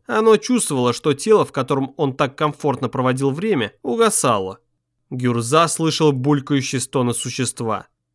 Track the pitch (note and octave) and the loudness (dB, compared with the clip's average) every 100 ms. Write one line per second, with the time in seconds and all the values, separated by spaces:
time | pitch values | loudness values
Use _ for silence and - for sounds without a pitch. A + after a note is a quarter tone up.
0 | - G#3+ A3 G#3+ - B3 - C3+ B2 - | -4 2 4 4 2 -2 0 0 0 0
1 | D#3 C3+ G#3+ G#3 C#3 C#3 B2+ C#3 C3+ - | -2 -2 4 4 4 -4 -2 -2 -2 -2
2 | C#3 C3 C3+ - D3+ D3 D3 B2 B2 B2+ | -4 0 -4 0 -4 -2 -2 -2 -4 -2
3 | B2+ B2+ C3+ D3 A3 D#3+ G2+ _ - A#3 | 0 0 0 -2 -2 0 -2 _ -6 2
4 | A3+ - C3 G#2 F#2 - _ _ _ _ | 2 2 2 0 -2 -10 _ _ _ _
5 | _ B2+ B2 A#2 A#2 D#3 E3 - D#3+ D3+ | _ -4 -2 0 2 2 2 0 -2 2
6 | D#3 C3 C#3+ C#3+ C3+ C#3 C3 C3 - C3+ | 2 2 0 0 0 -2 -2 -6 -4 -2
7 | A#2+ A2+ B2 B2+ A#2+ - A2+ G2+ - _ | -2 -2 -6 -4 -6 -4 -6 -6 -8 _
8 | _ | _